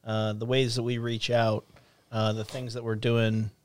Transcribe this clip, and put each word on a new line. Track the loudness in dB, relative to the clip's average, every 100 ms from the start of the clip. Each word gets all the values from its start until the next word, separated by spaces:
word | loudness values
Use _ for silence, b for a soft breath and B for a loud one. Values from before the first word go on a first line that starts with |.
Uh, | -2 0 0
the | -2 0
ways | 2 2 0
that |
we | -2 -2
reach | -4 -4 0
out, | 2 4 0 -6 b b b _
uh, | -2 0
the | 0
things | -6 -8 -8
that | -8
we're | -4 0
doing | 2 4 4 2 -2 -6